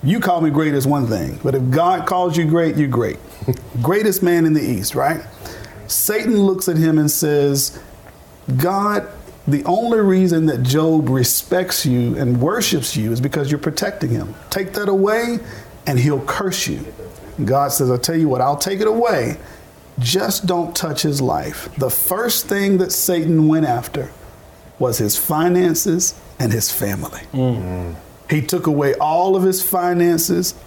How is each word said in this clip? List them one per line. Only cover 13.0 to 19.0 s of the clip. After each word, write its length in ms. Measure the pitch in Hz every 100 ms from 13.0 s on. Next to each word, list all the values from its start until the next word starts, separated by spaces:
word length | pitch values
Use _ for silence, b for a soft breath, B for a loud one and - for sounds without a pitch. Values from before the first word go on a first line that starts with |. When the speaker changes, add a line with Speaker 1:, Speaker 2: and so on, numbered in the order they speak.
| 110
Speaker 1:
is 80 | 120
because 320 | 135 156 139
you're 80 | 147
protecting 500 | 156 151 196 202 135
him. 220 | 117 98 - -
Take 240 | - 190
that 140 | 208 202
away 500 | 196 196 220 240 240 B B B B -
and 140 | 131
he'll 240 | 135 139 131
curse 420 | - 196 180 -
you." 180 | - - - - - - -
God 260 | 98 131 143
says, 200 | 135 131
"I'll 60 | 123
tell 180 | - 165
you 140 | 156
what, 120 | 127
I'll 160 | 135 147
take 220 | - 190
it 80 | 214
away. 500 | 220